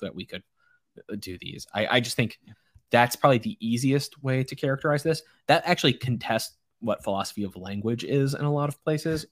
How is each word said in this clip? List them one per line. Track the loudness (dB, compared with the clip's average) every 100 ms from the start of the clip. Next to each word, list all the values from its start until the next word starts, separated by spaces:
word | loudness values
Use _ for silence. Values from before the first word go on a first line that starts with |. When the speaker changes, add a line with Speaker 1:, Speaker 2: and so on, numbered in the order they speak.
Speaker 1:
that | -10
we | -8 -10
could, | -12 -14 _ _ _ _ -20 -12
uh, | -10
do | -10 -12
these. | -12 -14 -8
I, | -2 2
I | 2
just | 2 -2
think | -2 -4 -20
Speaker 2:
Yeah. | -20 _ _ 2
Speaker 1:
that's | 4 4 4
probably | 4 4
the | 0 -6
easiest | -2 0 2 2 -2 -6
way | -2 0
to | -2 -4
characterize | -2 0 0 0
this. | 0 -2 -4 _ 2
That | 4 4
actually | 2 2
contests | 2 -2 -2 -2 -2 -2 _ _ -8
what | -4 -2
philosophy | -2 -4 -4 -6
of | -8 -8
language | -10 -4 -2 -2
is | 0 0 2 0
in | -2
a |
lot | 0 -2
of | -2
places, | -2 -2 0 -4 -4